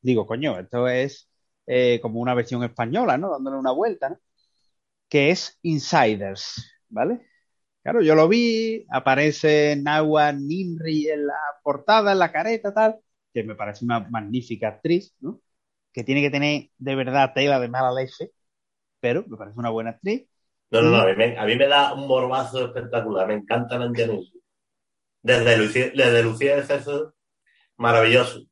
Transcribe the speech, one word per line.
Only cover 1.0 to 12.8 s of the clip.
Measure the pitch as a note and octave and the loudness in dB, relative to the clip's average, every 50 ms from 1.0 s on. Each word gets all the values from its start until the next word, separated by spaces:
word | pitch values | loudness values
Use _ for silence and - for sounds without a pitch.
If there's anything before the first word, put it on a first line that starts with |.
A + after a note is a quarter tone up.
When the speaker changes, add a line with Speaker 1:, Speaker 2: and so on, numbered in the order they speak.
| C3 C#3 C#3 - _ _ _ _ _ _ _ _ _ | -2 -4 -6 -14 _ _ _ _ _ _ _ _ _
Speaker 1:
eh, | - B2+ B2+ B2+ B2 A#2+ A#2 - | -2 0 2 4 4 2 0 -2
como | A#2 A2 A#2 | -6 -6 -4
una | A#2+ B2 B2 | -2 -2 0
versión | B2 A#2 - C3 A#2+ B2 | -2 -2 -2 -4 -4 -4
española, | A#2 - - A#2+ A2+ C#3 G#3+ B3 G#3 C3 C3 | -6 -4 -6 -6 -2 -2 -2 0 2 0 0
¿no? | F3 G3 D#3+ | 0 -4 -6
Dándole | C#3 C3 C3+ C3+ C3+ | -6 -6 -6 -6 -4
una | C3 C3 B2+ | -2 -2 -2
vuelta, | D3 G3+ A#3 G3 - C#3 C3+ | 0 -2 -2 -2 -4 -6 -8
¿no? | - - _ _ _ _ _ _ _ _ _ _ _ _ _ _ _ _ _ _ | -8 -10 _ _ _ _ _ _ _ _ _ _ _ _ _ _ _ _ _ _
Que | - D3 C#3 D3 | 0 2 4 4
es | F3+ F3+ - - _ _ _ | 2 0 -2 -12 _ _ _
Insiders, | E3+ D#3+ D3 C3 - - D#3+ B2+ A2 G#2+ G2+ G2+ G2 G2 F#2+ - - - - A#2+ - _ _ _ _ | -2 -2 -2 -2 2 4 4 4 4 2 0 -4 -8 -8 -10 -12 -14 -14 -14 -16 -16 _ _ _ _
¿vale? | A2 G#2+ B2 E3+ A#3+ A#3+ _ _ _ _ _ _ _ _ _ _ _ _ _ | -4 -2 -2 -2 -2 -4 _ _ _ _ _ _ _ _ _ _ _ _ _
Claro, | C#3 - A#3+ F#3 | -2 0 2 4
yo | D#3 D#3 | 6 6
lo | D#3 D#3 E3 | 6 6 6
vi, | G#3 A#3 A#3+ A#3 A3+ A3 A3+ A3+ A3 A3+ - _ | 4 4 2 2 0 0 -2 -2 -4 -6 -8 _
aparece | - B2+ - C3+ C3 C3+ D3 D#3 D3 - - D#3 D3+ D3+ D3 D3 D3 | -6 -2 2 2 2 4 4 2 0 2 2 4 4 4 4 2 2
Nawa | C#3+ C#3 D3 D3+ D#3 D#3 D#3 D3+ D3+ D3 D3 C#3+ | 0 -2 0 0 2 2 2 4 4 4 2 0
Nimri | C#3 C#3 C#3+ D#3+ F#3 F#3+ F3+ E3+ D#3+ D#3+ D#3+ D#3 D#3 D3 D#3 | -2 -6 -6 -6 -4 -4 -6 -8 -8 -6 -4 -4 -2 -2 -2
en | D#3 D3 D3 C#3+ | -2 -2 -4 -4
la | C#3+ D3 D#3 D3 D3 _ _ | -4 -6 -8 -8 -10 _ _
portada, | D3 C#3 C#3 - - G#3+ A3 G#3 G3+ G3 | -4 -4 -4 2 4 4 4 4 4 2
en | F#3+ | 2
la | F3 D#3+ - | 2 0 0
careta, | D#3 E3+ G#3+ A#3 A3 G3 G3+ G3+ | -4 -2 -2 -4 -4 -4 -4 0
tal, | G#3+ | 2